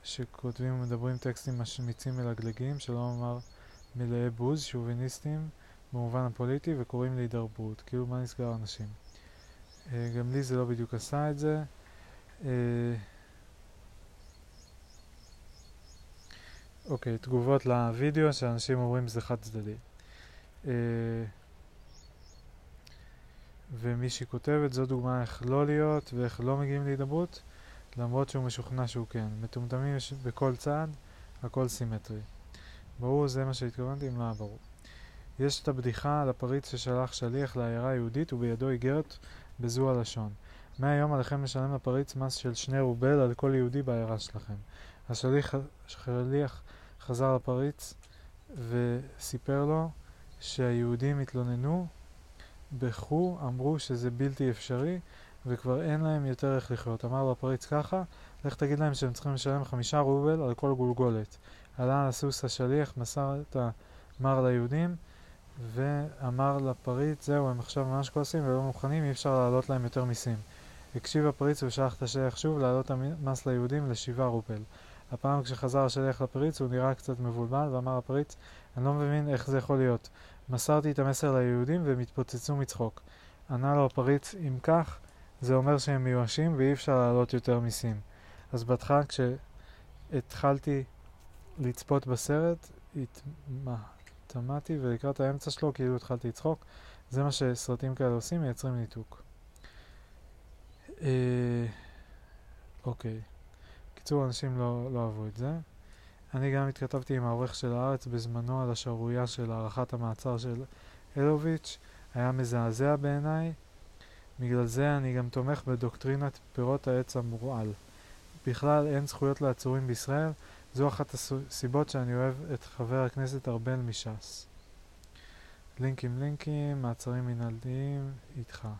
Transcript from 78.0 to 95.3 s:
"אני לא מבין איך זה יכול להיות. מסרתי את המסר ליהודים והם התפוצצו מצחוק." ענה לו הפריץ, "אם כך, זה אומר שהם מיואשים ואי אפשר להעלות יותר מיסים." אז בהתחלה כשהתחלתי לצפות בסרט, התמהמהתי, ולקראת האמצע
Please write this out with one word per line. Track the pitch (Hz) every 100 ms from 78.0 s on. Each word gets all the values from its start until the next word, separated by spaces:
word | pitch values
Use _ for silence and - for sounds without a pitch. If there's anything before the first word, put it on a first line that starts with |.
| - 135 147 - - - - -
"אני |
לא | 135
מבין | 147 143 147 147
איך | 131 135
זה | 135
יכול | 127 139
להיות. | 127 120 - - - - -
מסרתי | 123 - 151 151
את | 143
המסר | 139 131 151 131
ליהודים | 123 123 123 175
והם | 151 127
התפוצצו | 123 - 127 123 - 143
מצחוק." | 135 - 113 - - - - - -
ענה | 123 139
לו | 143 135
הפריץ, | - 127 143 -
"אם | 196 151 127
כך, | - 165 156 - - - - -
זה | 127
אומר | 131 135 143
שהם | 143 135
מיואשים | 127 123 117 - 160 147
ואי | 135
אפשר | 139 - 127
להעלות | 120 123 120
יותר | 123 123 120
מיסים." | 117 110 117 107 - - - - -
אז | 123
בהתחלה | 117 127 - 143
כשהתחלתי | 143 - 127 135 - - - - - - - 139 - - 139 139 151 139 135 - - - - - - -
לצפות | 123 120 - 143 135
בסרט, | 123 - 147 170 165 - - - 151 127 - 139 156 143 131 135 117 104 - - - - 127
התמהמהתי, | 123 143 - 156
ולקראת | 127 117 139 139
האמצע | 135